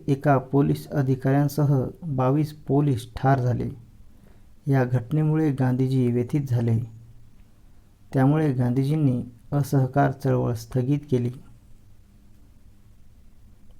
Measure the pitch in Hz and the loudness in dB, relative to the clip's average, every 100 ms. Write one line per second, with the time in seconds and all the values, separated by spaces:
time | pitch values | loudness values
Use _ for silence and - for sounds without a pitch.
0 | - 139 151 135 131 139 151 147 - 151 | -2 -2 2 2 2 0 2 0 -4 -2
1 | 131 131 139 139 143 147 143 139 127 - | 0 0 2 2 0 0 2 2 0 -6
2 | 170 131 127 143 151 - - 139 147 120 | -6 -2 0 2 -2 -6 -2 0 2 -2
3 | - - 135 135 123 120 120 - - - | -6 -4 0 2 0 -2 -4 -8 -18 -20
4 | - - - - - - - 135 123 123 | -20 -20 -20 -20 -20 -12 0 2 2 0
5 | 113 151 156 156 156 131 127 123 131 131 | -2 0 2 2 0 0 0 0 0 2
6 | 123 120 123 151 135 120 117 113 - - | 2 0 0 -2 0 0 2 0 -2 -12
7 | - - - - - - - - - - | -20 -20 -20 -20 -20 -20 -20 -20 -20 -20
8 | - 135 135 156 156 127 123 123 135 156 | -6 2 4 4 0 0 0 0 0 0
9 | 143 123 - - - 143 139 139 127 143 | 0 0 -6 -14 -6 -4 0 0 2 2
10 | 139 131 135 127 123 120 - 127 127 143 | 0 0 -2 0 0 -4 -4 -4 0 -2
11 | - 127 120 - - - - - - - | 0 -2 -2 -6 -18 -20 -20 -20 -20 -20
12 | - - - - - - - - - - | -20 -20 -20 -20 -20 -20 -20 -20 -20 -20
13 | - - - - - - - - | -20 -20 -20 -20 -20 -20 -20 -20